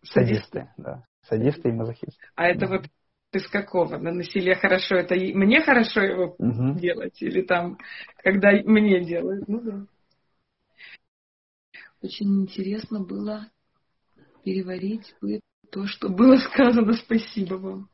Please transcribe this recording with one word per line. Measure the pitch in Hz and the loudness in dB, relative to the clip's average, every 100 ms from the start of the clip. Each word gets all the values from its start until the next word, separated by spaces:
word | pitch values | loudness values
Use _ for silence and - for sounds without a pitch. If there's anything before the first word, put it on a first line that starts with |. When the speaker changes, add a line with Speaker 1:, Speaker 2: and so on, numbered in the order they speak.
Speaker 1:
Садисты. | - - 123 110 - 156 | 0 0 2 0 -4 -12
Speaker 2:
Садисты, | 127 - | -12 -14
да. | - 131 - _ | -14 -14 -16 _
Садисты | _ 113 123 147 - | _ -2 0 0 -4
и | |
мазохисты. | 113 113 120 - - - | -4 -6 -8 -14 -16 -20
Speaker 1:
А | - 170 | -2 -2
это | 175 190 | 0 -2
Speaker 2:
Мгм. | 190 | -4
Speaker 1:
вот | - _ _ _ _ | -8 _ _ _ _
из | 185 185 | -8 -6
какого? | 202 202 185 165 - | -8 -4 -2 -2 -2
На | 160 | -6
насилие | 175 170 196 180 185 | -6 -4 -2 0 2
хорошо, | 196 185 - 185 | 2 2 2 0
это | 175 | 2
и | 185 185 | 0 0
мне | 196 196 269 | 2 6 6
хорошо | 311 254 226 - | 6 4 4 0
его | 196 185 180 - | 0 0 -4 -2
Speaker 2:
Мгм. | 117 117 127 156 | -2 0 -2 0
Speaker 1:
делать? | 175 - - - | -4 -4 -8 -8
Или | - - | -4 -2
там, | 185 175 175 - - - - _ | 0 0 -2 -10 -16 -18 -18 _
когда | 190 196 202 202 | 0 4 6 6
мне | 202 220 214 190 | 6 6 6 4
делают? | 175 170 170 196 185 | 2 -4 -4 -6 -6
Ну | 220 | -6
да. | 233 196 196 _ _ _ _ _ _ _ _ _ - - _ _ _ _ _ _ _ - - _ | -6 -10 -14 _ _ _ _ _ _ _ _ _ -20 -20 _ _ _ _ _ _ _ -20 -20 _
Очень | 190 - 202 196 | -14 -6 0 0
интересно | 190 - 190 208 220 214 | 0 -4 -6 -6 -6 -8
было | 180 196 208 214 214 _ _ _ _ _ _ _ _ _ | -6 -6 -8 -8 -12 _ _ _ _ _ _ _ _ _
переварить | - 190 180 185 190 220 202 _ | -6 -4 -4 -6 -6 -6 -10 _
бы | 202 214 _ _ _ | -6 -6 _ _ _
то, | 196 202 | -8 -8
что | - 196 | -6 -6
было | 185 254 262 | 4 6 6
сказано. | - - 254 233 214 | 4 2 4 4 2
Спасибо | 226 - 226 - - 185 | 0 0 -2 -2 -6 -6
вам. | 185 190 190 196 | -6 -8 -12 -16